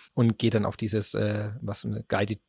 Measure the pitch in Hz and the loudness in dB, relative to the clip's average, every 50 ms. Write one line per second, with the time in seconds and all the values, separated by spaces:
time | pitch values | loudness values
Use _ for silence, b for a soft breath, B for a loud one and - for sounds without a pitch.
0 | b b b - 117 113 110 - 120 113 113 107 104 - - - 117 107 110 107 | b b b 4 4 4 4 4 2 2 4 4 0 0 -2 -2 -4 -2 0 -2
1 | 101 - - 107 107 104 104 104 107 104 104 - 113 101 104 - - 113 107 110 | -2 -2 -2 0 0 0 0 -2 -4 -6 -6 -8 -6 -6 -8 -6 -6 -6 -6 -6
2 | - - 117 98 104 104 107 - _ | -2 -2 0 0 0 0 -2 -8 _